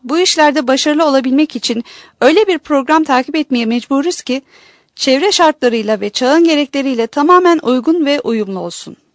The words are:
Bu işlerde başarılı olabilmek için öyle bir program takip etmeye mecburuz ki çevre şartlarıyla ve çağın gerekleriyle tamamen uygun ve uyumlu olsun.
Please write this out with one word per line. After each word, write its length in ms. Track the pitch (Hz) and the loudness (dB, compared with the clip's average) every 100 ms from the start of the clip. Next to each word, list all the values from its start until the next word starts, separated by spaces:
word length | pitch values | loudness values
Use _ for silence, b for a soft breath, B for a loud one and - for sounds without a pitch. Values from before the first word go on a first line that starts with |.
Bu 160 | 247 311 | -4 -2
işlerde 480 | 370 - 302 294 247 | 0 2 2 2 0
başarılı 380 | 269 302 302 320 | 0 0 0 2
olabilmek 500 | 269 262 269 302 233 | 2 2 0 0 -2
için 280 | - 233 B B B B | -6 -6 B B B B
öyle 260 | 240 330 415 | 2 4 2
bir 100 | 330 | -2
program 460 | - 285 254 311 | 0 -2 2 0
takip 320 | 311 254 262 311 | 2 0 0 -4
etmeye 300 | 302 247 226 | -2 -2 -2
mecburuz 560 | 240 - 269 311 359 | -4 -2 -2 -2 -6
ki 200 | - 262 b b b b b - | -6 -8 b b b b b -6
çevre 360 | - 262 370 | -2 0 0
şartlarıyla 720 | - 320 302 247 226 208 214 | 2 2 2 -2 -2 -2 -4
ve 80 | 208 | -4
çağın 340 | - 254 311 | -4 0 2
gerekleriyle 640 | 339 302 285 277 277 240 226 | 4 2 -2 -2 -4 -2 -4
tamamen 520 | - 294 359 359 330 | -2 4 4 4 2
uygun 420 | 233 254 240 339 277 | 0 -2 0 0 0
ve 160 | 285 | -2
uyumlu 380 | - 226 202 190 | -2 -4 -4 -8
olsun. 380 | 175 - - 170 _ | -10 -12 -16 -20 _